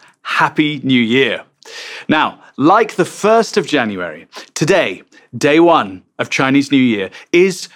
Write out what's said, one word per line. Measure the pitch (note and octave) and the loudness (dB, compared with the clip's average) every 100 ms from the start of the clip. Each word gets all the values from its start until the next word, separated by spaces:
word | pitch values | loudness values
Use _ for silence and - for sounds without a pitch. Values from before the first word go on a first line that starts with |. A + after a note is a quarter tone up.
| _ _ | _ _
Happy | - - D3+ D3+ D3+ D3 | -8 -2 -2 0 -2 -2
New | C3+ B2+ | 0 0
Year. | A2+ B2+ B2+ F2 - _ - - - - - | 2 2 0 -4 -10 _ -20 -18 -16 -14 -2
Now, | D#3 C3 - - - | 0 0 -4 -18 -2
like | D3+ G#3 A3+ | 2 4 2
the | - | -2
first | E3+ - G#3 A3+ G#3+ G#3 | -4 -2 2 2 2 -2
of | C#3+ | -2
January, | D3 A2+ F#2+ F2 D#2+ - - - | -2 -2 -6 -10 -12 -20 -20 -16
today, | - D#3 F#3 A#2+ F#2 - _ _ A#2+ | -4 2 2 0 -6 -16 _ _ -4
day | C#3+ D#3 | 2 4
one | E3+ D#3 G#2 F#2 _ - | 4 4 0 -10 _ -12
of | A#2 | -8
Chinese | - C3+ C#3 C#3 | -2 0 0 2
New | C#3 | 2
Year, | B2+ G#2 F#2 - - | 2 0 -4 -10 -2
is | F3 F#3+ F#3 - | 2 2 0 -12